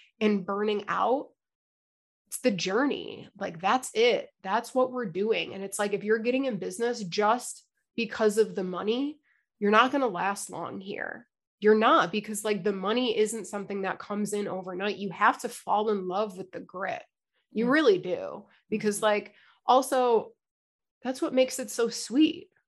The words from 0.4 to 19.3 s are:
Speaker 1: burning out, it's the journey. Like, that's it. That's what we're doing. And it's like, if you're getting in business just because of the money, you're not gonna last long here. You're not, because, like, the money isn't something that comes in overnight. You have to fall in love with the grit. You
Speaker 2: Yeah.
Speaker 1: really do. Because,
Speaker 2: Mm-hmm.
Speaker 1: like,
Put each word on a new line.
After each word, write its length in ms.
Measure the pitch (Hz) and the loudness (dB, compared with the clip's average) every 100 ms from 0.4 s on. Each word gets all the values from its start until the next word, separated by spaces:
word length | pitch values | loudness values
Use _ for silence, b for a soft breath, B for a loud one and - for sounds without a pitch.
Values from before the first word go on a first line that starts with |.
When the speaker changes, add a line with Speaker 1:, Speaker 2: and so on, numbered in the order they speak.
| 175 | -2
Speaker 1:
burning 380 | 202 214 208 208 | -2 -2 -2 -2
out, 440 | 180 202 269 - _ _ _ _ _ _ _ _ _ _ | -2 0 0 -4 _ _ _ _ _ _ _ _ _ _
it's 100 | - | -2
the 100 | 254 | 0
journey. 800 | 190 180 202 285 - - - - 196 | 0 0 0 0 -2 -8 -12 -16 -10
Like, 220 | 196 165 | -10 -4
that's 300 | 190 254 - | 0 0 0
it. 340 | 214 240 208 - _ | 2 4 4 -2 _
That's 320 | 190 214 233 | -4 -2 0
what 180 | 254 254 | 0 0
we're 140 | 247 226 | 0 -6
doing. 480 | 175 214 180 170 | -2 0 0 -2
And 100 | 196 | -8
it's 140 | 196 - | -8 -4
like, 160 | 208 | -2
if 100 | 202 | -2
you're 140 | 208 220 | 2 2
getting 260 | 220 262 | 2 0
in 140 | 269 202 | 0 -4
business 440 | 185 185 233 233 | -6 -4 -2 -2
just 640 | 190 196 208 247 - - _ _ _ - | -4 0 2 2 -2 -14 _ _ _ -6
because 420 | 220 - 220 208 | -4 2 2 4
of 160 | 202 | 2
the 80 | 180 | 0
money, 540 | 185 180 196 240 285 302 _ _ _ _ | -6 -4 -2 -2 -2 -8 _ _ _ _
you're 120 | 202 | 4
not 220 | 214 254 | 6 6
gonna 140 | 277 254 | 4 0
last 420 | 175 190 196 - | 0 -2 -4 -8
long 300 | 175 170 196 | -8 -8 -10
here. 460 | 190 - 50 50 - _ _ _ | -10 -8 -8 -10 -16 _ _ _
You're 160 | 208 | 6
not, 360 | 220 226 311 175 | 6 6 6 4
because, 320 | 214 208 208 | 0 -4 -6
like, 200 | 220 208 | -2 -2
the 80 | 202 | -2
money 440 | 196 190 240 247 - | -2 0 0 0 2
isn't 280 | 214 226 185 | 0 -2 -8
something 360 | 202 196 202 | -10 -6 -6
that 160 | 190 - | -4 -6
comes 340 | - 208 202 | -6 -4 -2
in 160 | 208 202 | -2 -4
overnight. 480 | 185 185 180 208 180 | -6 -8 -4 -4 -4
You 140 | 202 | -8
have 280 | 165 214 - | 2 2 2
to 60 | 226 | -6
fall 400 | - - 202 214 | -10 0 0 2
in 180 | 208 185 | -2 -2
love 300 | 185 220 180 | -2 -4 -6
with 120 | - | -12
the 80 | 170 | -14
grit. 420 | 180 180 190 - - _ _ _ _ | -14 -8 -8 -8 -12 _ _ _ _
You 140 | 208 240 | -2 2
Speaker 2:
Yeah. 40 | |
Speaker 1:
really 260 | 294 285 185 | 4 6 4
do. 480 | 180 175 185 196 - b b | 0 -6 -6 -10 -16 b b
Because, 260 | 214 214 208 | -2 -2 0
Speaker 2:
Mm-hmm. 80 | |
Speaker 1:
like, 300 | 214 208 208 | 2 0 -2